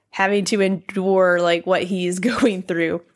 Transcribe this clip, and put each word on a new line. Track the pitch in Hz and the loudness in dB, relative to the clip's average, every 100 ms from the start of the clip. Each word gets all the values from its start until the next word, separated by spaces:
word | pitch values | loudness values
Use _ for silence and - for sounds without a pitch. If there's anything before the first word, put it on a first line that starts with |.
| _ | _
having | - 196 202 196 | -2 0 0 0
to | 214 | 0
endure, | 190 190 - 196 185 190 185 175 | 0 0 -6 -4 0 2 4 2
like, | 175 170 175 | 2 0 0
what | 185 | -2
he | 180 185 180 | 0 -2 -4
is | 180 | -2
<laughs> | |
going | 214 233 254 185 | -2 0 0 0
through, | 185 170 165 170 - | -4 -2 -2 -4 -10